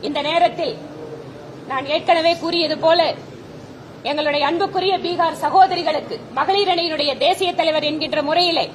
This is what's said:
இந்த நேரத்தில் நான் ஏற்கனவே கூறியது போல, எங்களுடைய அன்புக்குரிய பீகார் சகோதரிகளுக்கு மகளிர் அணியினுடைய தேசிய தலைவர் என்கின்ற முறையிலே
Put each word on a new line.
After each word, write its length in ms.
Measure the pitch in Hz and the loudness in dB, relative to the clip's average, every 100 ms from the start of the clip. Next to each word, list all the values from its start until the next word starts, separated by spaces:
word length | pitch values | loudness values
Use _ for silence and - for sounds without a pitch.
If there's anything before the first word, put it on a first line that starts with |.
| - | -4
இந்த 120 | 294 285 | -4 -2
நேரத்தில் 440 | 339 349 - 311 - - - - - - - - - - | 2 2 0 -6 -6 -12 -14 -14 -14 -16 -16 -16 -16 -8
நான் 160 | 262 277 311 | -6 -2 -2
ஏற்கனவே 380 | - 339 320 339 | 2 4 4 2
கூறியது 340 | 320 339 311 302 | 0 0 0 2
போல, 160 | 320 339 320 - - - - - - - - - - | 4 4 4 -2 -10 -18 -18 -18 -18 -18 -20 -10 -4
எங்களுடைய 320 | 294 302 294 285 | -2 0 2 0
அன்புக்குரிய 440 | 339 392 381 370 359 339 | 0 0 0 0 0 -2
பீகார் 360 | 349 330 302 294 | 0 0 0 2
சகோதரிகளுக்கு 720 | 330 381 349 330 302 - - - 262 | 6 6 4 0 -2 -4 -10 -8 -2
மகளிர் 320 | 302 392 392 | 2 2 4
அணியினுடைய 380 | 349 339 311 294 240 | 2 0 0 -2 2
தேசிய 260 | 285 - 370 349 | 2 2 0 2
தலைவர் 280 | 320 311 302 | 2 2 0
என்கின்ற 280 | 311 302 294 285 | -2 -2 -2 0
முறையிலே 380 | 320 359 320 180 | 2 2 0 -2